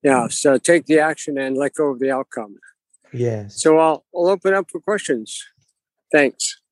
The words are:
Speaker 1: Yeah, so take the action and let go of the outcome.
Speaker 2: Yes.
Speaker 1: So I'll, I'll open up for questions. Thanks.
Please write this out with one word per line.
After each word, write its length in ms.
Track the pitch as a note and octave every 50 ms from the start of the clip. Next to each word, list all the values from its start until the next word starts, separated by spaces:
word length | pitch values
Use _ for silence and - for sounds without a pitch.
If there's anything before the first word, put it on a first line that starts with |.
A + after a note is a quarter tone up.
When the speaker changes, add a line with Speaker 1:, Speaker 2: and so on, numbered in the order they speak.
Speaker 1:
Yeah, 260 | - C#3+ C3+ B2+ A#2
so 300 | A2+ - - - D3 C3+
take 300 | B2 _ - E3+ E3+ C3+
the 120 | - D#3 D#3
action 380 | D3+ D#3 D3+ - - - D3
and 180 | C#3 C3+ C3+ C3+
let 200 | C3 C#3+ C#3 _
go 160 | - D#3 C#3+
of 80 | C3+ A#2+
the 100 | C3+ C3+
outcome. 480 | C3+ C3 C3 _ - B2 A2 G#2 G2 _ _ - _ _ _ _ _ _ _ _ -
Speaker 2:
Yes. 480 | B2 A#2+ A#2+ A2+ G#2+ G#2 G2+ - -
Speaker 1:
So 160 | - D#3+ D#3
I'll, 280 | D#3+ D#3+ D#3+ D#3 - _ _ -
I'll 120 | F3 E3+
open 260 | F3+ G3 F3+ _ G3 F#3+
up 160 | G3 F#3 _
for 80 | - E3+
questions. 640 | _ - G#3 G3 - - C#3+ A#2 A2 - - - - - _ _ _ _ _ _ _ _ _ _ _ _
Thanks. 480 | - D3+ C#3+ C3 - _ - - - _ _ _